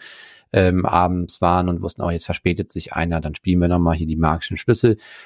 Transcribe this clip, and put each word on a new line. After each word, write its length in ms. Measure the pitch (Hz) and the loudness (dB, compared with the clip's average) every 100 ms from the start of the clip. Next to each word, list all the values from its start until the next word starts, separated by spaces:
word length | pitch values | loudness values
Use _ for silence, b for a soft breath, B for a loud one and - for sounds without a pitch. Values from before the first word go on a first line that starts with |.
| B B B B B | B B B B B
ähm, 340 | 107 92 90 90 | 2 2 2 2
abends 540 | 87 90 90 87 - | 2 2 0 -4 0
waren 280 | 87 90 90 | 2 2 0
und 140 | 87 | -2
wussten, 200 | 87 - | -6 -4
oh, 80 | 85 | -4
jetzt 140 | 85 | -4
verspätet 480 | - - 92 85 - | -4 -2 -2 -2 -4
sich 200 | - - | -8 -8
einer, 280 | 78 82 82 | -4 -2 -2
dann 140 | 78 | -4
spielen 260 | 78 - 90 | -6 0 2
wir 80 | 87 | 4
nochmal 280 | 87 85 80 | 2 2 0
hier 100 | 80 | -2
die 100 | 80 | 0
magischen 400 | 78 80 - - | 0 0 -4 -6
Schlüssel. 400 | - 117 120 107 B B | 0 2 2 2 B B